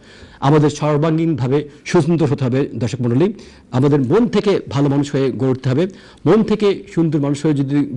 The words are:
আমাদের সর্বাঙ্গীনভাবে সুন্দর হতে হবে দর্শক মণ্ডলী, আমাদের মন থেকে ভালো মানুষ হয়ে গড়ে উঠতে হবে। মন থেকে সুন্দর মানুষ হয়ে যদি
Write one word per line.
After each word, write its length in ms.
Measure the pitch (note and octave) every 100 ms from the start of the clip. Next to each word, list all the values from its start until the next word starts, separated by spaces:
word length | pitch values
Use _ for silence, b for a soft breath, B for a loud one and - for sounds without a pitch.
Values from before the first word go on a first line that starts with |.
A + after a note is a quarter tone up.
| B B B B
আমাদের 300 | C#3 D3+ D3
সর্বাঙ্গীনভাবে 1000 | D3 D3+ D3 E3 D#3+ E3 C3 B2+ C#3+ - B -
সুন্দর 400 | F3 D3 E3 C#3+
হতে 180 | A2
হবে 260 | B2+ C3 - A#2
দর্শক 260 | A#2+ A2+
মণ্ডলী, 320 | A#2+ B2 F#3+ - B B B
আমাদের 280 | B2 C#3+ D3
মন 280 | B2 G3+ A#3
থেকে 320 | G#3 G3+ E3+ -
ভালো 200 | B2 D3
মানুষ 220 | C#3 C#3+
হয়ে 200 | C#3+ C3+
গড়ে 200 | G#2+ C3
উঠতে 180 | B2+ C3
হবে। 180 | C3 F#3+ B B B C#3+
মন 180 | G#3+
থেকে 400 | A3 G#3+ G3+ F3+ - E3+
সুন্দর 240 | E3 D3+
মানুষ 260 | C#3 C#3+ D#3+
হয়ে 80 |
যদি 320 | C#3 C3+ C#3+ -